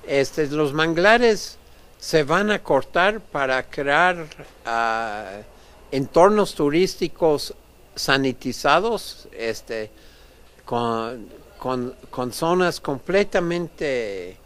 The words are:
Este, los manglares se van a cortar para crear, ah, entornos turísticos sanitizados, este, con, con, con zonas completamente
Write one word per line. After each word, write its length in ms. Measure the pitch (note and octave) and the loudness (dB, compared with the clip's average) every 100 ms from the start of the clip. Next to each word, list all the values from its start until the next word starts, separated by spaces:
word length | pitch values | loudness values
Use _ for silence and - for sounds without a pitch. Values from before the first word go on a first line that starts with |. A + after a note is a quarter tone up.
| - | 0
Este, 380 | C#3 C3 - D3 | 0 0 0 -2
los 260 | D3 D3+ | 0 0
manglares 840 | D3+ D#3+ E3 G3 A#3 A#3+ G#3+ - - - - - - | 0 0 4 4 6 4 2 -4 -16 -20 -20 -20 -16
se 240 | - D#3+ | 0 0
van 280 | C#3 E3+ G#3 | 2 2 2
a 100 | G3+ | -2
cortar 600 | - C#3 - E3+ F#3 A3 | 2 0 2 2 2 0
para 420 | - D3 C3+ C3 | -8 -4 0 0
crear, 600 | B2 - C#3 D3 F3+ F3 D#3 - - - | -2 -4 2 4 4 2 -8 -16 -20 -14
ah, 760 | - A#2 A#2 A2+ A2+ G#2 G2 G2+ - - - - - | -4 -2 0 -2 -4 -8 -10 -14 -16 -20 -20 -20 -6
entornos 640 | C3+ C3+ E3 F#3+ G#3+ G3 | -4 0 6 6 6 0
turísticos 1000 | - D3 D#3 F#3 - F3 - E3 C#3+ - - - - - | 0 0 2 0 -2 -6 0 0 0 -4 -14 -20 -20 -18
sanitizados, 1300 | - - C3+ C3+ A#2 C3 A#2+ C#3+ D#3 A3 G#3 - - - | -6 0 2 0 -4 -8 -2 2 2 2 -6 -8 -18 -20
este, 580 | - A2+ G#2+ - A2+ G#2+ - - - - - - - | -8 -6 -8 -8 -10 -10 -16 -20 -20 -20 -20 -20 -20
con, 640 | - A#2+ A#2 A2+ A2+ B2 G#2+ - - - | -6 -4 -2 -4 -6 -10 -16 -20 -20 -10
con, 360 | B2+ B2+ B2 - - | -6 -4 -6 -12 -14
con 220 | - B2 | -8 -6
zonas 480 | - E3 F3+ F3+ - | -2 0 2 0 -2
completamente 1600 | - C3+ - F#3+ G3+ G3 E3+ F3 E3+ - D3+ B2+ A2 G2 F2+ F#2 | -6 -8 0 0 2 -2 -2 -4 -6 -6 -4 -4 -4 -8 -12 -16